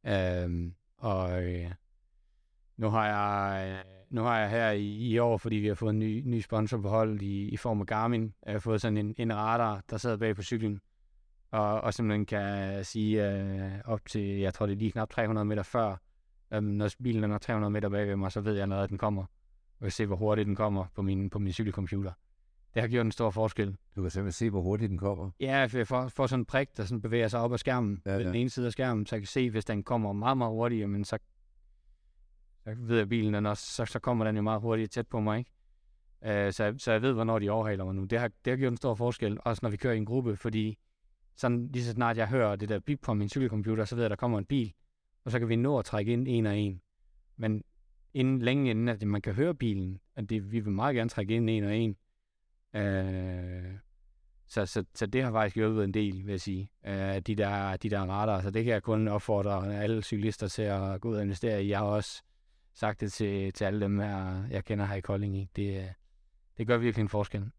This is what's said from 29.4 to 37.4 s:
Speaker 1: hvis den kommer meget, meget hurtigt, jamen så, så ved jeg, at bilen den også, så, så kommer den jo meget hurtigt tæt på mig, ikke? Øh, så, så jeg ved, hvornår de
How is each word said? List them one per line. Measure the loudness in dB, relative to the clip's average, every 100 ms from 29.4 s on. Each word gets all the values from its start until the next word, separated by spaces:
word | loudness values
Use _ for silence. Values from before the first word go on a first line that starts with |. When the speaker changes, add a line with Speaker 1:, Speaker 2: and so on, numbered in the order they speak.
| 0
Speaker 1:
hvis | 0
den | -2 -4
kommer | -2 -2 0
meget, | 0 0 2
meget | 0
hurtigt, | 2 2 2
jamen | 0 -2
så, | -2 -6 _ _ _ _ _ _ _ -20 _ _ -20 _ _ _
så | -10 -8
ved | 2 4
jeg, |
at | 4
bilen | 2 4
den | 2 2
også, | -2 -6
så, | -6
så | -4 -2
kommer | 0 2
den | 2 2
jo |
meget | 2 0
hurtigt | 2 0 0
tæt | -4 -4
på | -2
mig, | 0 0
ikke? | -4 _ _ _ _ _ _ -12
Øh, | -2 2 2
så, | 2 0 0
så | 2
jeg | 2
ved, | 4
hvornår | 2 2
de | 2